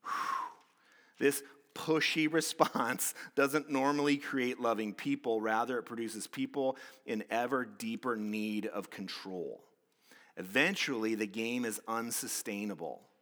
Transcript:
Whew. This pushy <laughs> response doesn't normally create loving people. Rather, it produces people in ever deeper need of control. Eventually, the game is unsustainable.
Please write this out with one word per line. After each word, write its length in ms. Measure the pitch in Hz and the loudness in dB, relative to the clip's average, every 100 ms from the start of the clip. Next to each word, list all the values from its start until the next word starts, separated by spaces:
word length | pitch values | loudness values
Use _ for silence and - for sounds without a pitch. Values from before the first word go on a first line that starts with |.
Whew. 420 | - - - - - - _ _ _ - _ _ | -4 -2 0 -2 -4 -10 _ _ _ -20 _ _
This 260 | 139 143 - - _ | 2 2 -8 -20 _
pushy 580 | - - 160 - 160 151 | -8 0 2 4 4 4
<laughs> 0 | |
response 840 | 160 156 - 151 - 120 120 - - - | 4 0 4 4 6 0 0 -2 -4 -2
doesn't 360 | - 139 147 143 | 2 4 4 0
normally 480 | 135 139 147 147 143 | 2 4 4 4 2
create 420 | - 139 123 127 | 0 0 0 0
loving 340 | 120 110 107 | 0 2 -2
people. 480 | 98 143 139 127 113 | -4 -2 0 0 0
Rather, 380 | 110 110 120 123 | 2 2 2 -2
it 40 | |
produces 440 | 113 117 113 107 - | -4 -6 -4 -6 -8
people 500 | - 131 143 131 131 - - - | -4 -4 0 0 -2 -12 -16 -4
in 180 | 110 - | -4 0
ever 360 | 113 120 131 120 | 0 2 0 -2
deeper 500 | 104 113 117 127 110 | -6 -6 -4 -2 -2
need 520 | 107 107 107 107 104 | -2 -2 0 -2 -2
of 220 | 98 95 | -6 -6
control. 760 | - 95 - 98 92 76 52 - _ _ _ _ - - - | -10 -8 -8 -8 -6 -6 -8 -16 _ _ _ _ -20 -18 -12
Eventually, 760 | 92 113 165 202 - 117 110 110 | 0 4 4 2 -2 0 0 0
the 120 | 107 | -2
game 380 | 101 113 123 120 | -2 -2 -2 -2
is 160 | 104 - | -4 -2
unsustainable. 1120 | 113 117 120 123 - - 101 104 90 82 50 - _ | -2 0 -4 -4 -4 -4 -4 -4 -4 -8 -10 -16 _